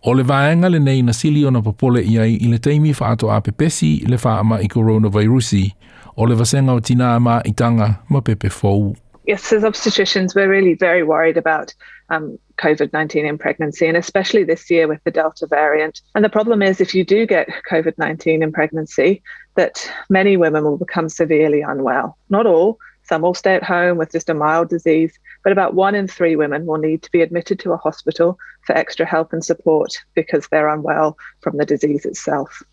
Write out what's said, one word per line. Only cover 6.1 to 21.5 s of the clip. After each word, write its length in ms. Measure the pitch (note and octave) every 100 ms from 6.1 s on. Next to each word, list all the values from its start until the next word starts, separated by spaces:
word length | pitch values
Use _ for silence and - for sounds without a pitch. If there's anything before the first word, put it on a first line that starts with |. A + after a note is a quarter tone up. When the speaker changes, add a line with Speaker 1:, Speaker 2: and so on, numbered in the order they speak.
| -
Speaker 1:
O 60 |
le 120 | A2+ A2+
vasenga 380 | A#2 C#3 C3+
o 60 | B2
tina 400 | A2 B2 B2 A#2
ma 160 | A#2+ A#2 G#2+
i 60 |
tanga 480 | G2+ A#2 A#2 G#2+ G#2 -
ma 100 | C#3
pepe 300 | A#2+ G#2 G2
fou. 460 | - G2+ G2+ G2+ G#2+ _ _ -
Speaker 2:
Yes, 260 | G3 -
as 80 | G#3+
obstetricians, 720 | A3 G#3 A3+ - F#3+ G3+ F#3+
we're 160 | G3 G3
really 240 | G3 F#3+
very 300 | D#3+ F3+ F3+
worried 340 | D#3 D#3 E3 E3
about, 380 | D#3+ D#3 - - - - _
um, 300 | D#3+ D3+ - _ -
covid 340 | D#3 D#3 D3
nineteen 360 | D#3 D#3 D#3 D3+
in 100 | D3+
pregnancy, 480 | - - D3+ - E3
and 100 | E3
especially 480 | E3 G3 F#3+ A3
this 280 | E3 E3 -
year 160 | E3+ D#3+
with 160 | D3+
the 80 | -
Delta 340 | - D#3+ - D#3
variant. 560 | D3+ D3+ D3+ D#3 - _ G#3+
And 100 | G#3+
the 40 |
problem 340 | G#3+ G#3+ A3
is, 180 | G3 F#3+
if 140 | F3+ F#3
you 100 | E3+
do 220 | G3+ A3
get 200 | F3+ - - -
covid 240 | E3 D#3+ -
nineteen 420 | D#3+ D#3+ E3 D#3+
in 100 | D#3
pregnancy, 680 | D3+ D3+ D#3+ D#3 - C#3+ G3+ - - -
that 340 | - F3 - - - -
many 260 | F#3+ G3 F#3+
women 280 | E3 D3+
will 140 | D3+ D3
become 320 | F3 - D#3+
severely 520 | - D#3+ D#3 D#3